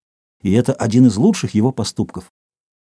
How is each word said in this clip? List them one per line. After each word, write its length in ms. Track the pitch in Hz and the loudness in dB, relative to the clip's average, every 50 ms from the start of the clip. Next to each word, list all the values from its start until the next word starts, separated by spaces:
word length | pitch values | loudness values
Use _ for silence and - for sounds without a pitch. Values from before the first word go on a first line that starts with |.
| _ _ _ _ _ _ _ _ | _ _ _ _ _ _ _ _
И 100 | - 98 95 | -4 0 0
это 200 | 117 123 - 131 | 0 0 0 -4
один 320 | - 123 113 101 123 131 | -4 -4 0 2 4 4
из 120 | 123 104 98 | 4 4 2
лучших 360 | 139 220 208 - - - - | 0 0 0 0 -6 -4 -2
его 180 | 104 107 131 | 0 0 0
поступков. 600 | - - 107 - - - 101 - - 92 - - _ _ _ _ _ _ _ _ _ _ | -2 -4 -8 -8 -6 -8 -8 -8 -8 -16 -18 -18 _ _ _ _ _ _ _ _ _ _